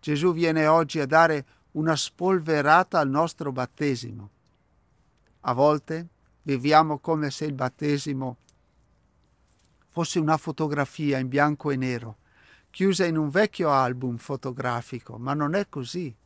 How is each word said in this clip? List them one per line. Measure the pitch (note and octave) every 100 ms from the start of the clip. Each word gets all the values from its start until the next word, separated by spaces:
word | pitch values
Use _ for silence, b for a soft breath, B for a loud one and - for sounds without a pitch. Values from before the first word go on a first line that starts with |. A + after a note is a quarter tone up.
Gesù | - D3 F3
viene | E3 E3+ D#3+ D#3
oggi | D#3+ D#3 D#3+
a | C3+
dare | D#3 E3 D3+ C3 b _
una | D3 D#3 D3+
spolverata | - _ F3+ F#3 D#3+ D3+ C#3+ E3 F#3 F3
al | C#3+
nostro | C#3 E3 - C#3+
battesimo. | C3 B2+ _ D3 B2 A#2 G#2 G2+ _ _ _ _ _ _ _ _ _ _ _
A | -
volte | B2 D3 D3+ - D#3+ E3+ _ _ _
viviamo | D#3 C3+ C3+ D3+ D#3 C#3+
come | - D#3+ D3
se | - D3+
il |
battesimo | C3+ B2+ _ D3 C#3+ D3 C3+ C3 A#2+ _ _ _ _ _ _ _ _ _ _ _ _ _ _ _
fosse | - E3 F3
una | D3+ D#3+
fotografia | - D3+ D#3 C#3+ C3+ - D3 C3+
in | C3
bianco | C#3 D3 D3 D3+
e | C3+
nero, | B2+ B2 A2+ G#2+ b b b b b
chiusa | - F#3+ F#3 F3
in | D#3+
un | D3+
vecchio | D#3+ G#3+ - E3
album | C#3 B2+ B2 B2+ A#2
fotografico, | - C3+ C3+ B2 B2 A#2+ - A#2+ - A#2
ma | B2+
non | D3 D3 F#3
è | G3+
così. | D3 B2 F3+ D#3+ G#2+